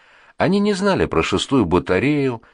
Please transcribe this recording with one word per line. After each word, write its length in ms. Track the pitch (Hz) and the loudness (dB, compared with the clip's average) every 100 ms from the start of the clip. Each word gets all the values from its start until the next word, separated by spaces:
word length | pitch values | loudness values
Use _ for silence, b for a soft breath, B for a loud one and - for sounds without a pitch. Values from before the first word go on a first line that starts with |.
| b b b b | b b b b
Они 200 | - 202 | 0 2
не 160 | 208 | 0
знали 320 | 185 202 156 80 | 0 0 0 0
про 160 | 76 | -2
шестую 420 | - 92 - 135 | -2 -2 0 0
батарею 800 | 87 80 69 92 135 147 135 117 b | 2 0 0 0 0 0 -2 -6 b